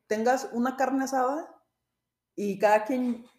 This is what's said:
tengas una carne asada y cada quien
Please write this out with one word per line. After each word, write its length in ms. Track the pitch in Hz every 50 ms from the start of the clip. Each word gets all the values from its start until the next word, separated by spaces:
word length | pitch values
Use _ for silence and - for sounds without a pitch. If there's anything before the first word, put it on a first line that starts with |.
| _ -
tengas 420 | 214 214 226 240 262 262 - - -
una 240 | 226 240 262 254 254
carne 260 | 269 262 269 269 269
asada 500 | 254 262 269 254 254 277 311 339 - - _ _ _ _ _ _ _ _ _ _ _ _ _ _ _ _
y 220 | - 202 202 196 196
cada 260 | 208 208 214 214 214
quien 400 | - 269 254 254 247 233 226 - - _